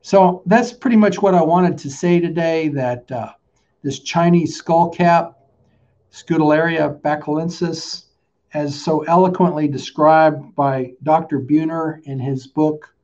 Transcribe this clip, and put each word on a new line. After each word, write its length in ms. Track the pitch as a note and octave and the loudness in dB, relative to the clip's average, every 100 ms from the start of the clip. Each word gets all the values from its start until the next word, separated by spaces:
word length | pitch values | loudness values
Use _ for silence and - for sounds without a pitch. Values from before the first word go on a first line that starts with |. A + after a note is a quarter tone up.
So 400 | - G3 F3+ F3+ - | 2 4 4 2 2
that's 260 | A3 A#3 | 2 2
pretty 240 | - C4 A3+ | -4 2 4
much 260 | G#3 F3+ | 4 2
what 140 | G3 F3+ | 2 2
I 60 | |
wanted 360 | D#3+ E3+ F3+ C#3+ | 2 2 2 -2
to 100 | C#3+ | -10
say 300 | C#3 F3 F3 | -4 0 2
today, 500 | E3+ D#3+ E3 D#3+ D#3 | 0 -2 -2 -2 -2
that, 420 | C#3 B2+ A#2+ _ | -2 -4 -6 _
uh, 220 | B2+ G#2+ _ _ _ _ _ C#3 | -10 -10 _ _ _ _ _ -10
this 140 | - | -8
Chinese 640 | - E3+ E3+ F3 D#3 - | -6 0 2 2 0 -8
skullcap, 760 | - E3 E3+ - F3 E3+ - _ _ _ _ _ _ _ _ | -2 0 0 0 2 2 0 _ _ _ _ _ _ _ _
Scutellaria 880 | - - D#3+ D3+ D3+ E3 E3 D3 D3 | -20 -4 0 4 2 2 0 -4 -4
bacalensis, 1040 | D3 D3+ - D3+ E3+ - E3+ D3+ - - _ _ _ _ _ | -4 -4 -4 -4 -6 -6 -6 -6 -12 -16 _ _ _ _ _
as 160 | D3+ D3 C#3 | -8 -6 -6
so 200 | - D#3 | -2 -2
eloquently 640 | D3+ F3 F#3 F3+ F3 D3+ D3 | 2 2 2 2 0 0 -4
described 880 | C3 - - D3+ D#3+ D#3+ D3 - - | -4 -10 0 4 6 4 0 -10 -4
by 360 | C#3 C3+ B2 - | -2 -2 -6 -8
Doctor 360 | C#3+ D#3 E3 C#3 | 0 0 0 -6
Buhner 640 | B2 D3+ D#3+ E3 D#3+ D#3 C#3+ | 0 0 0 -4 -6 -8 -12
in 120 | C3+ | -8
his 300 | C3 C3 - | -6 -8 -8
book 460 | D#3 D#3 D3+ - _ | -2 -2 -2 -14 _